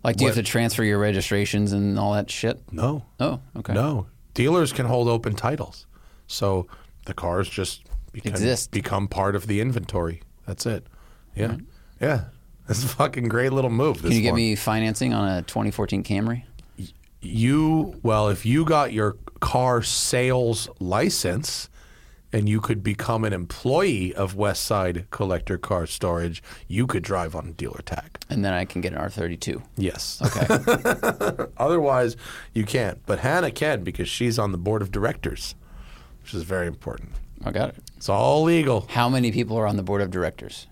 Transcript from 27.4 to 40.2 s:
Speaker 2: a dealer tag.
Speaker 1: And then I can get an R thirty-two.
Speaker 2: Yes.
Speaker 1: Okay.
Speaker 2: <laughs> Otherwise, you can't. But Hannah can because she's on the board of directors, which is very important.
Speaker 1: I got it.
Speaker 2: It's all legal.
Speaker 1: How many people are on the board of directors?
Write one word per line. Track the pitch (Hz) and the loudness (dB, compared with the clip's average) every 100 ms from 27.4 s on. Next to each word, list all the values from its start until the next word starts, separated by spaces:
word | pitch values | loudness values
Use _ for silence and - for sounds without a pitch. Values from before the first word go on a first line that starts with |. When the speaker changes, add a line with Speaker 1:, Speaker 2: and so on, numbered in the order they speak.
| 82 | -10
Speaker 2:
a | |
dealer | 82 - - - | -8 -8 -8 -8
tag. | - - - - | -8 -8 -18 -4
Speaker 1:
And | - | 0
then | 98 | 2
I | 90 92 | 0 0
can | 90 | -2
get | 90 | -4
an | 76 | -4
R | 90 | -6
thirty-two. | - 85 82 - - - - | -4 -4 -4 -6 -6 -8 -2
Speaker 2:
Yes. | 92 - - - | -2 -2 -8 -2
Speaker 1:
Okay. | - - - 220 - 240 247 202 - - 208 - - | -2 0 2 2 4 2 2 0 0 0 -4 -2 -8
Speaker 2:
<laughs> | - | -2
Otherwise, | 135 170 143 131 120 113 - - - | 2 2 4 4 2 -2 -14 -16 -6
you | 113 | -2
can't. | 107 135 104 - - | 0 0 0 -4 -4
But | 95 | 0
Hannah | 127 170 160 | 2 2 0
can | - 151 123 | 0 0 0
because | 90 87 90 | -4 -6 -6
she's | - 120 113 | -2 0 0
on | 104 | 0
the | 92 | -2
board | 95 107 | -2 -2
of | 95 | -2
directors, | 98 110 - - - - - - - - - - - | -2 -2 -2 -6 -6 -10 -12 -18 -18 -18 -20 -20 -20
which | - | -10
is | 95 | -8
very | 82 92 87 | -4 -2 -4
important. | - - - - - - - | -6 -10 -10 -10 -10 -10 -8
Speaker 1:
I | - | -4
got | 98 - | -2 -4
it. | - - - | -6 -20 -10
Speaker 2:
It's | - | 0
all | 101 123 147 | 2 4 4
legal. | 160 170 139 110 - | 4 4 4 0 0
Speaker 1:
How | 120 120 | 0 2
many | 131 120 | 4 2
people | 113 113 113 | 2 0 0
are | 104 | 2
on | 101 | 0
the | |
board | 92 101 | 0 0
of | 95 | 0
directors? | 92 | 0